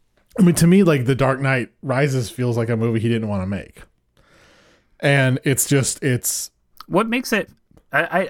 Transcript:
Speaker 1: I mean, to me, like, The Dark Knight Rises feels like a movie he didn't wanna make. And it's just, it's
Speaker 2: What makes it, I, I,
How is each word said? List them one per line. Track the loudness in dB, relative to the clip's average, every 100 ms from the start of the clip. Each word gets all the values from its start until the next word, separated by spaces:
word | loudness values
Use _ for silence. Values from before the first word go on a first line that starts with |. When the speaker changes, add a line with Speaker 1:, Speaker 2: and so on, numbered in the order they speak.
| _ _ _ 2
Speaker 1:
I |
mean, | 2 4
to | 4
me, | 6
like, | 4 2
The | 0
Dark | 0 0 0
Knight | -2 -2 -4 _
Rises | -6 -2 0 -2 -6
feels | -4 -2 -2
like | -2
a | -2
movie | 0 0
he | 0
didn't | -2 -2
wanna | -6 -6
make. | -8 -10 -20 -20 _ _ _ _ _ _ _ _ _ _ _
And | 0 2 2 0
it's | -2 -2 0
just, | 0 0 -4
it's | -2 -2 -4 -8 -10 _ _ -20 -4
Speaker 2:
What | -2 0
makes | -4 -2
it, | -4 -4 _ _ _ _
I, | -4 -2 -2
I, | -2